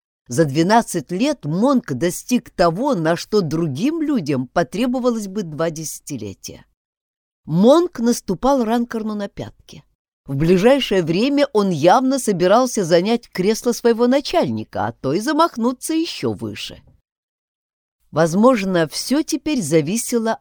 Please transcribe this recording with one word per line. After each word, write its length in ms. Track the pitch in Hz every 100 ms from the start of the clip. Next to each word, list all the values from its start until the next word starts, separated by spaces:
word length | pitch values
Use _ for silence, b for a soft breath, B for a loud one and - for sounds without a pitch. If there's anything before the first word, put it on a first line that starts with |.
| _ _ -
За 180 | 120 156
двенадцать 640 | 135 170 226 - 180 -
лет 340 | 180 277 285 143
Монк 480 | 170 254 262 -
достиг 580 | 127 175 - - 247 -
того, 420 | - 175 170 285
на 220 | 214 156 170
что 260 | - 214
другим 600 | 160 160 170 127 254 330
людям 440 | 302 269 147 135 131
потребовалось 800 | - 170 185 254 254 247 226 202
бы 140 | 190
два 300 | 170 147 165
десятилетия. 960 | 156 151 - - 135 104 92 - 69 _ _ _ _ _ _ _ _ -
Монк 540 | 165 220 311 349 -
наступал 640 | 233 233 - 175 254 277
Ранкорну 520 | 220 240 240 226 214 208
на 120 | 202
пятки. 560 | - 107 - _ 160 - _ _ _ -
В 80 | 139
ближайшее 680 | 165 185 220 277 - 196
время 440 | 156 170 254 285 285
он 160 | 214 196
явно 500 | 160 165 226 262 269
собирался 640 | 233 180 180 214 262 -
занять 460 | 165 170 190 233 -
кресло 420 | - 185 220 247
своего 360 | 233 233 220 240
начальника, 800 | 277 - 349 185 110 110 101 104
а 40 |
то 220 | - -
и 80 | 165
замахнуться 720 | 233 302 330 233 226 262 -
еще 400 | 320 330 - 123
выше. 500 | 98 110 101 - - - _ _ _ _ _ _ _ _ _ _ _ _
Возможно, 800 | 139 165 175 240 247 190 180 160
все 340 | - - 269
теперь 380 | 320 311 - 285
зависело 760 | 151 160 151 226 - 240 220 -